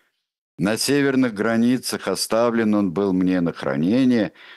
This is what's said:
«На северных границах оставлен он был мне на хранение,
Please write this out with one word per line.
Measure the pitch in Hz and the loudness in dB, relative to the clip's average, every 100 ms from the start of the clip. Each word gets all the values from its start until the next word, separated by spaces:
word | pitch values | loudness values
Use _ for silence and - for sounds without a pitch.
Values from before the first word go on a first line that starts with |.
| _ _ _ _ _ - | _ _ _ _ _ -4
«На | 90 110 | -4 -2
северных | - 143 139 131 127 101 | 0 0 2 2 0 0
границах | 107 113 117 127 - 101 - | 0 2 2 0 -4 -6 -4
оставлен | 92 - 113 120 113 107 | -4 -2 0 2 2 0
он | 104 98 | 2 0
был | 80 101 | 0 0
мне | 90 90 92 | 2 2 0
на | 85 | -2
хранение, | - 69 69 85 120 127 120 92 - - | -4 -4 -2 0 2 2 2 0 -6 -20